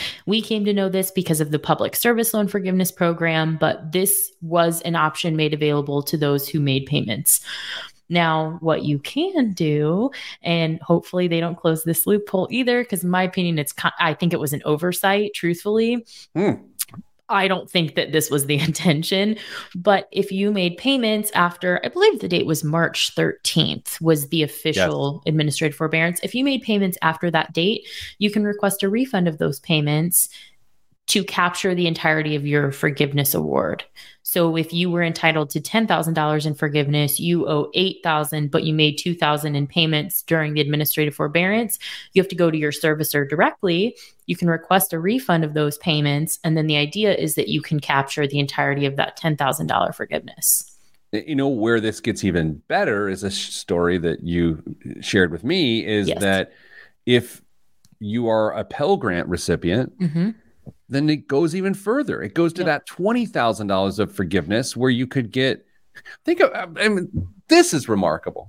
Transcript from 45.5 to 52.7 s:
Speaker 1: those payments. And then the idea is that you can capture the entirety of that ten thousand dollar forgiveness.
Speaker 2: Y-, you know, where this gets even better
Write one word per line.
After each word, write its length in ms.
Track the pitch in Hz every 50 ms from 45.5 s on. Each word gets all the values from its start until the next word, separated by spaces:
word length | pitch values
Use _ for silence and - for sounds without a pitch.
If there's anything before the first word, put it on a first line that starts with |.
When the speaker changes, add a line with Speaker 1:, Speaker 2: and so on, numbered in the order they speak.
| 151
Speaker 1:
those 220 | 151 151 147 147 -
payments. 600 | - 160 151 151 147 147 143 147 160 165 - - -
And 120 | 165 160
then 120 | 160 156 156
the 80 | 151
idea 380 | 147 147 147 151 202 214 202 -
is 200 | - - 156 -
that 140 | 156 - -
you 120 | 151 151
can 200 | 147 - 160 151
capture 460 | - - 147 139 139 139 - 156 147
the 120 | 139 143 143
entirety 480 | 139 139 - - 143 143 139 139 143
of 80 | 139 139
that 200 | 143 160 - -
ten 200 | - - 160 151
thousand 300 | 139 143 135 139 156 160
dollar 260 | 151 - - - - 160
forgiveness. 840 | - - - - - - - - - - - - - - - - _ _ _ _ _ _ _ -
Speaker 2:
Y-, 120 | 107 -
you 80 | - 156
know, 140 | 135 139 139
where 320 | 139 110 107 117 117 113
this 200 | 104 110 104 -
gets 220 | - 113 101 - -
even 380 | 98 85 87 80 80 76 - -
better 400 | -